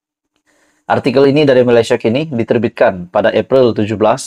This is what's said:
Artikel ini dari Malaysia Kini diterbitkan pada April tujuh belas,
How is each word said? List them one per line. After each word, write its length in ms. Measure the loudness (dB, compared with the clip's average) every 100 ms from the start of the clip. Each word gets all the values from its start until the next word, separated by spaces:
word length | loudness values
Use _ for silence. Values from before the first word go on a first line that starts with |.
| _ _ _ _ _ _ _ _ -4
Artikel 400 | -4 0 2 2
ini 160 | 2 2
dari 160 | 2
Malaysia 320 | 4 2 2
Kini 320 | -2 -2 -4 -4
diterbitkan 800 | -6 -2 -2 -2 0 -2 -2 -6
pada 220 | -2 0
April 400 | 0 0 2 2
tujuh 220 | 0 -4 -2
belas, 300 | 0 -2